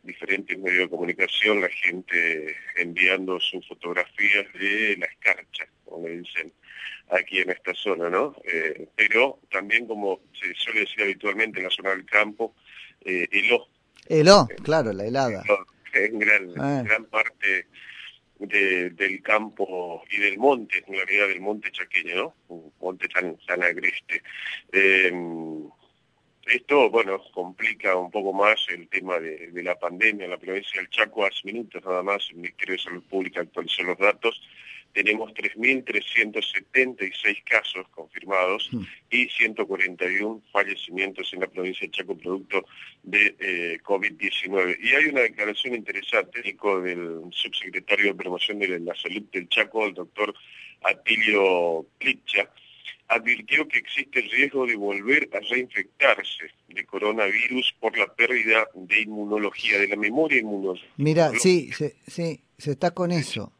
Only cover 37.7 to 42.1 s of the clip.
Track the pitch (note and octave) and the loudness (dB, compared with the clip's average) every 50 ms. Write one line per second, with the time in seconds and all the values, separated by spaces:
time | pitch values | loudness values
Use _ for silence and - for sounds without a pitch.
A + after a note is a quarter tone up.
37.7 | - F#2+ F#2+ _ _ - D#2 _ _ F2+ E2+ F#2 G2 F#2 F2+ F#2 G2 A2 - - | -8 -8 -10 _ _ -18 -18 _ _ -18 -6 0 2 2 2 2 0 -2 -4 -6
38.7 | B2 A#2 F#2 - - - _ _ A#2+ B2 B2 A#2 - - A#2 A2 G#2+ A2+ G#2 F#2 | -6 -8 -8 -10 -14 -20 _ _ 0 0 0 0 2 0 0 0 2 -4 -4 -4
39.7 | G2 F#2 F#2+ F2+ F2+ - F#2 F2+ F#2 G2 G#2 G#2+ A2+ G#2+ _ _ - G2+ G2+ G2 | 0 -2 -2 -4 -2 -2 -2 -2 0 0 -2 -2 -6 -8 _ _ -2 -2 0 0
40.7 | G2 - - - F2 F#2 G2 G2 F#2+ G2 F#2 - - F2+ F#2 F2+ _ F#2+ F2+ F#2 | -4 -8 -10 -8 -4 -4 -4 -4 -4 -8 -10 -8 -6 -6 -8 -6 _ -6 -6 -6
41.7 | F2+ - G2+ E2 - G2 F#2 F2+ | -6 -8 -10 -8 -8 -10 -8 -8